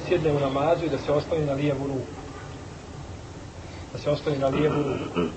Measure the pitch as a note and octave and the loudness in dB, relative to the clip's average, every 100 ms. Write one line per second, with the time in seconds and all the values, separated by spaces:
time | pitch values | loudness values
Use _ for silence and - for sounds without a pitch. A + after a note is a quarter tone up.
0 | - F3 D#3 C#3+ C#3 C3+ D3+ E3 E3 C3 | 2 4 4 4 2 2 4 4 2 0
1 | - D3 - E3 D3 C#3 D3 C3+ C#3 C3 | 2 2 2 0 2 2 2 2 0 -2
2 | A2 - - - - - - - - - | -4 -8 -12 -12 -12 -12 -12 -12 -12 -12
3 | - - - - - - - - - - | -12 -12 -12 -12 -12 -12 -12 -12 -10 -4
4 | C#3+ C#3+ D#3+ C#3 C3+ C#3+ D3+ C#3+ C#3+ A#2+ | 0 0 0 2 2 4 4 4 2 0
5 | - F2+ E2+ | -2 0 0